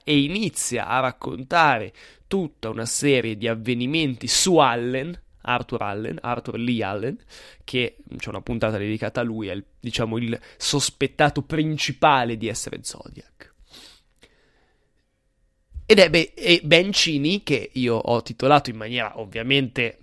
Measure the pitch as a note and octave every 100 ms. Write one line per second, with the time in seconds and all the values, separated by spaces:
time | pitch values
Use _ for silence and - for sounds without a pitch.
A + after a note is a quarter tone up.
0 | - D3 C#3+ G3+ G3+ - - A#2+ G2+ B2
1 | C3 - - G2+ C3 F3 D#3 A#2+ G2 -
2 | - - - G3 E3 - A2+ A2 A#2 -
3 | D3 C3 A2+ G#2+ A2+ A2+ A2+ A#2+ B2 D#3+
4 | D3 A#2+ B2+ - F#3+ E3 C3 A#2+ B2 C3
5 | D#3 F3 - _ - A#2+ A#2+ A#2 G#2 G2+
6 | A2 - A#2+ A#2+ - A2+ A#2+ A#2 G2 G2+
7 | A#2 G#3 - - - - - B2+ A#2+ -
8 | - - - G2 G#2+ A#2 A2 G#2+ G#2 A2
9 | A2 B2 A#2+ A2 G2 F#2+ - _ A#2+ -
10 | A2+ A2 A#2 A#2 - - - C#3+ - -
11 | C3+ - D3 C#3+ - D#3 D#3 D3+ - C3
12 | D#3 C3+ A#2 A#2 G#2+ A2 - - - -
13 | - - - - - _ _ - - -
14 | _ _ _ _ _ _ _ _ _ _
15 | _ _ _ _ _ _ _ - - G#3
16 | E3+ E3 - - F3 E3+ D3+ E3 F#3+ -
17 | E3 C#3+ D3 G3+ - C3 - B2+ B2 A2+
18 | - A#2 - A2+ C3 D3 C3+ A2 A2 A#2+
19 | G#2+ - G#2 A2+ A#2+ C#3 B2+ B2+ A2+ -